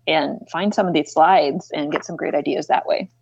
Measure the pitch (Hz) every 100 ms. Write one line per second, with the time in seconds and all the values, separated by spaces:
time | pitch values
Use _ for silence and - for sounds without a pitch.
0 | - 156 139 131 - - 202 208 190 160
1 | 151 - 160 190 147 160 - 156 147 151
2 | - 170 165 151 143 139 - - - 156
3 | 190 _